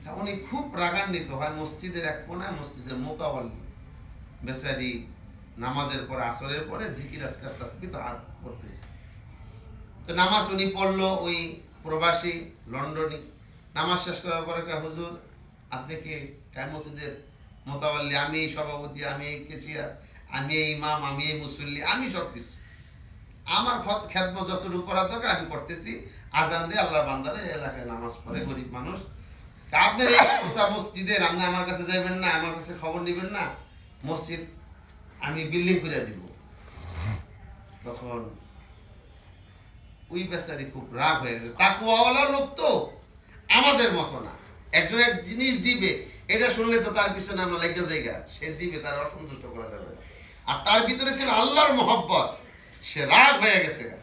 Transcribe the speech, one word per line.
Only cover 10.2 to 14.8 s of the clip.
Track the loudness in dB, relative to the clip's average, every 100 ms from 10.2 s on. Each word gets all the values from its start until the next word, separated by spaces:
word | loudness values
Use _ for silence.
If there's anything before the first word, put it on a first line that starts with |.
| 4 4 2
উনি | 4 2
পড়লো | 4 2 4 2 2
ওই | 0 -2 -2 -10 -16 -14
প্রবাসী | -4 2 4 4 0 -4 -10 -16 -10
লন্ডনে। | -6 -4 -2 -4 -4 -14 -20 -20 -20 -8
নামাজ | -2 2 0
শেষ | 0 -6
করার | -2 -2
পরে | -2 -4
কয়, | -4 -6